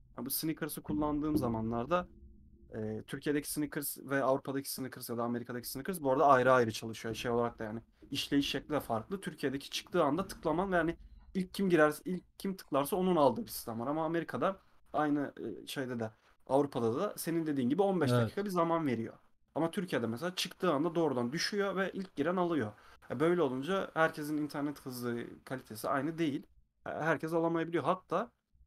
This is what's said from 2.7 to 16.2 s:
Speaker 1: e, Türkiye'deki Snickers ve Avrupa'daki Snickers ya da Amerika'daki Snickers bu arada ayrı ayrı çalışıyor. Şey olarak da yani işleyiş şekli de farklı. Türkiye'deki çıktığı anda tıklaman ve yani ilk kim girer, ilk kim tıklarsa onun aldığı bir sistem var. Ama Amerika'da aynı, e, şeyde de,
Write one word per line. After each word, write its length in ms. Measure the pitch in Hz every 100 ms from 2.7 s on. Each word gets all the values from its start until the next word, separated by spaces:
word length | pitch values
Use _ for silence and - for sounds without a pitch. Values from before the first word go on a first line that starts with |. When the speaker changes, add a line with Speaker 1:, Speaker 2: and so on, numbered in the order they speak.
Speaker 1:
e, 280 | 113 107 107 -
Türkiye'deki 460 | 135 156 147 143
Snickers 460 | - 147 156 143 -
ve 240 | 131 139
Avrupa'daki 500 | 131 135 139 135 139
Snickers 380 | - 131 127 123
ya 60 | 117
da 60 |
Amerika'daki 460 | 117 120 120 123 120
Snickers 320 | 131 131 180
bu 120 | 139
arada 140 | 131 143
ayrı 260 | 131 127
ayrı 200 | 127 113
çalışıyor. 420 | 110 117 110 113
Şey 160 | 113 127
olarak 280 | 117 117 -
da 60 |
yani 160 | 110 117 - _ -
işleyiş 400 | 135 - 143 139
şekli 200 | 135 -
de 100 | 143
farklı. 400 | - 110 107 190
Türkiye'deki 500 | 185 156 139 135 -
çıktığı 340 | - - 180
anda 240 | 147 156 185
tıklaman 440 | - 165 156 196
ve 40 | 180
yani 200 | 160 165 - - -
ilk 200 | 190 185
kim 160 | - 196
girer, 240 | 170 151 151
ilk 340 | - 180 - _
kim 180 | 196 190
tıklarsa 400 | - 139 139 190
onun 200 | 185 170
aldığı 260 | 139 110
bir 80 | 110
sistem 300 | - - 113
var. 60 | 120
Ama 180 | 156
Amerika'da 560 | 160 170 160 120 170 196 _ - -
aynı, 400 | 143 151 147 135 -
e, 260 | 110 - -
şeyde 340 | 151 127 120
de, 100 | 110 -